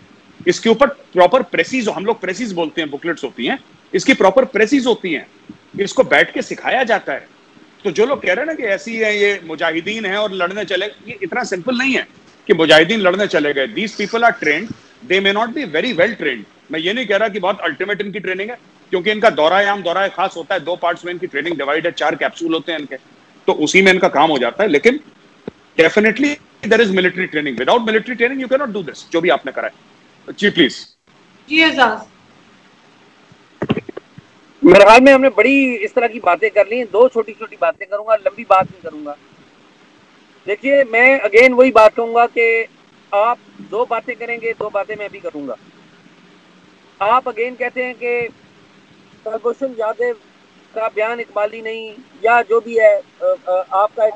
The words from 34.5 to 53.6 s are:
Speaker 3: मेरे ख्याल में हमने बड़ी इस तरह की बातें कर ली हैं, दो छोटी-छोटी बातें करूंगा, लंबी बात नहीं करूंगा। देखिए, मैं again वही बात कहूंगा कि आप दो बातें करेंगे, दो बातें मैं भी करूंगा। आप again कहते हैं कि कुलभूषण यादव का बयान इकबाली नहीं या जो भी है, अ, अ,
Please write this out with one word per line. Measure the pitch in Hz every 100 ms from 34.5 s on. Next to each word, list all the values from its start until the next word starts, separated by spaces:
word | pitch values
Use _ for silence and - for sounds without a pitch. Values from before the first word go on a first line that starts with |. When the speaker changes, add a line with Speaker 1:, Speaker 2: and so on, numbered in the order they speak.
| -
Speaker 3:
मेरे | 277 185 202
ख्याल | 233
में | 269
हमने | 269 269
बड़ी | 202 233 277 262 233
इस | 208
तरह | 254 233
की | 226
बातें | 180 175 214
कर | 208 196
ली | 240
हैं, | 226
दो | 190 254
छोटी-छोटी | 226 220 202 220 -
बातें | 170 - 190
करूंगा, | 202 214 220
लंबी | 190 208 226
बात | 190 180
नहीं | 180
करूंगा। | 170 151 147 143 _ _ _ _ _ _ _ _ _ _ _ _ 180
देखिए, | 208 262 277
मैं | 254 226 254 269
again | 214 208 254
वही | 247 262
बात | 220 214 -
कहूंगा | 233 233 240
कि | 240 226 226 226 _ _ _ -
आप | 202 226 240 _ -
दो | 151 196 247
बातें | 226 240 226
करेंगे, | 233 233 226
दो | 220 214
बातें | 202 196 214
मैं | 202
भी | 196
करूंगा। | 175 151 139 110 _ _ _ _ _ _ _ _ _ _ _ _ _ -
आप | 202 254
again | 254 214 240 240
कहते | 247 254
हैं | 254 233
कि | 240 240 233 - _ _ _ _ _ _ _ _
कुलभूषण | 220 220 240 233 269 226
यादव | 214 214 240 220 _ _ _ _ _ 220
का | 220
बयान | 202 220 240
इकबाली | 226 208 214 226
नहीं | 220 226 220 208 - - 214
या | 240
जो | 233 226
भी | 220 226
है, | 214 202
अ, | - - 180 185 -
अ, | 185